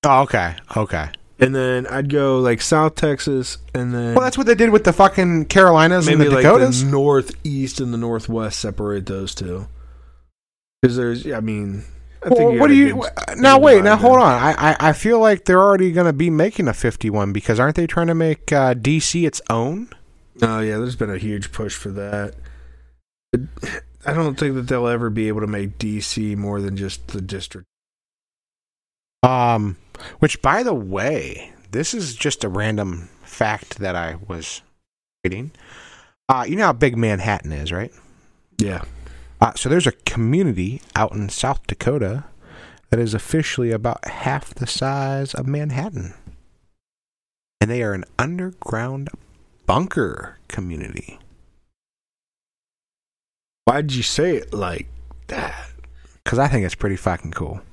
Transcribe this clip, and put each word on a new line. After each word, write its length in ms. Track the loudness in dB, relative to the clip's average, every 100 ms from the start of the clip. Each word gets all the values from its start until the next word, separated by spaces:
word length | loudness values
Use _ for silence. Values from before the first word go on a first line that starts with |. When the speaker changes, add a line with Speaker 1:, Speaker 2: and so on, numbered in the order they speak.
Speaker 1:
Oh, 180 | 4 4
okay. 340 | 4 0 -2 -6 -8 -4
Okay. 320 | -4 -4 -6 -12 -20 0
Speaker 2:
And 140 | 0
then 320 | 2 -2 -2 -4
I'd 240 | -6 -2
go, 280 | 0 2 2
like, 220 | 2 0
South 360 | 2 2 2 0
Texas, 640 | -2 -2 -2 -2 -4 -10 -10
and 200 | -6 -4
then 200 | -4 0
Speaker 1:
Well, 80 | 2
that's 140 | 2 0
what 100 | 2
they 80 |
did 140 | 4 6
with 140 | 6
the 80 | 4
fucking 540 | 6 6 6 2 2 2
Carolinas 600 | 6 8 8 6 4 4
and 120 | 6
Speaker 2:
maybe, 100 | 6
Speaker 1:
the 60 | 6
Speaker 2:
like, 60 |
Speaker 1:
Dakotas. 400 | 8 8 6 2
Speaker 2:
the 60 | 2
Northeast 920 | 2 4 4 2 -6 -4 -4 -4 -4
and 120 | -4
the 60 | -4
Northwest, 600 | -4 -4 -4 -4 -4 -6
separate 480 | -6 -4 -4 -4 -4
those 280 | -8 -8
two. 320 | -8 -8 -8 -10 -16 -20 -20 -20 -20 _ _ _ _ _ _
'Cause 120 | 2 4
there's, 300 | -2 -4 -6
I 140 | -6
mean, 440 | -4 -4 -6 -8 -12 -18 -20 -12
I 60 | 2
think 120 | 4
Speaker 1:
Well, 120 | 4
Speaker 2:
you 80 | 4
Speaker 1:
what 60 | 6
Speaker 2:
gotta 80 |
Speaker 1:
do 0 |
you, 140 | 8 6
Speaker 2:
do, 120 | 2
Speaker 1:
wh-, 360 | -6 -8 -8 4
now, 200 | 6 8
wait, 240 | 10 8
now, 140 | 8 6
Speaker 2:
divide 40 |
Speaker 1:
hold 120 | 8 8
Speaker 2:
them. 100 | 8
Speaker 1:
on. 80 |
I, 360 | 4 2 4 2
I, 40 | 4 2
I 20 |
feel 260 | 2 2 4
like 280 | 4 4 4
they're 160 | 6
already 300 | 6 6 4
gonna 200 | 4 2
be 160 | 2 0
making 400 | 2 2 2 -2
a 60 |
fifty-one 580 | 0 -2 -2 -2 -2 -2
because 260 | -4 -2 2
aren't 180 | 2 0
they 100 | -2
trying 220 | 0 0
to 60 |
make, 380 | 2 0 -2 0
uh, 220 | 2 2
D 260 | 2 0 0
C 240 | 0 0
its 160 | -2 -2 -4
own? 400 | -2 -2 -6 -10 -18 -20 _ _ -2
Speaker 2:
Oh, 200 | -2 0
yeah, 180 | -2 -4
there's 180 | -6 -4
been 140 | -6
a 80 | -4
huge 340 | -6 -6 -8
push 220 | -8 -8
for 160 | -8 -10
that. 440 | -10 -8 -6 -8 -10 -18 -20 -20 -20 _ _ _ _ _
But 120 | -6 -4 -12 -12 -12 -14 -12 -4
I 80 |
don't 220 | -2 -2 -2
think 160 | -2
that 80 | -2
they'll 260 | -2 -2 0
ever 220 | 0 -2
be 180 | -2 -2
able 140 | -2
to 40 | -4
make 320 | -4 -6 -6
D 220 | -6 -6
C 340 | -6 -6 -4
more 260 | -4 -4 -4
than 160 | -4 -6
just 320 | -8 -10 -12
the 120 | -10
district. 460 | -10 -10 -12 -16 -20 _ _ _ _ _ _ _ _ _ _ _ _ _ _ _
Speaker 1:
Um, 540 | 2 4 2 2 -2 -8 _ -20 -20 -2
which, 240 | -2 0
by 200 | 0 0
the 120 | 0
way, 800 | -4 -6 -4 -4 -4 -6 -14 -18 -20 -8
this 240 | -6 -4
is 220 | -6 -8 -4
just 260 | -6 -4
a 60 | -6
random 600 | -4 -2 -2 -4 -6 -14 _
fact 560 | -20 -4 -4 -4 -10 -8
that 160 | -6
I 220 | -4 -6 -10 -12
was 360 | -12 -12 -14 _ _ _ _ _ _
reading. 300 | -8 -6 -12 _ -20 -20 -20 -20 _ _ -2
Uh, 160 | -2 0
you 80 | 0
know 100 | 0
how 60 |
big 240 | 2 0 2
Manhattan 560 | 0 0 -2 -4 -4
is, 180 | -8 -6
right? 220 | -6 -8 _ _ _ _ _ _ -6
Speaker 2:
Yeah. 240 | -4 -4 -10 -16 -18 -20 -20 0
Speaker 1:
Uh, 120 | 0
so 140 | 0 0
there's 180 | 0 0
a 60 |
community 880 | -2 -6 -2 0 0 0 -2 -4 -8 -8 -4
out 160 | -4
in 160 | -4 -8
South 380 | -4 -4 -4 -6
Dakota 580 | -6 -4 -2 -4 -6 -10 -20 -20 -20 -20 -20 _
that 80 | -2
is 140 | 0
officially 580 | -4 -2 -4 -2 -4 -2
about 340 | -2 -4 -6 -10
half 480 | -8 -6 -6 -8
the 120 | -10 -8
size 680 | -6 -4 -4 -4 -6 -6
of 120 | -8 -6
Manhattan. 680 | -4 -4 -6 -8 -10 -12 -14 -20 -20 _ _ _ _ _ _ _ _ _ _ _ _
And 100 | -10
they 120 | -8
are 100 | -8
an 120 | -10 -12 -10
underground 920 | -8 -8 -12 -14 -12 -10 -8 -10 -14 -16 _ _ _ _ -4
bunker 720 | -2 -2 -4 -4 -6 -16 -20 _
community. 680 | -12 -10 -10 -12 -14 -18 -20 -20 _ _ _ _ _ _ _ _ _ _ _ _ _ _ _ _ _ _ _ _ _ _ _
Speaker 2:
Why'd 280 | -2 0 -2
you 100 | -4
say 340 | -4 -2 0 -2
it 160 | -4
like 340 | -8 -6 -8 -12 -18 -20 -20 -14
that? 420 | -10 -10 -12 -18 -20 -20 -20 -20 _
Speaker 1:
'Cause 140 | -4 0
I 100 | 0
think 160 | 0 -2
it's 80 |
pretty 220 | -4 -6 -4
fucking 360 | -4 -4 -8
cool. 280 | -8 -8 -10 -16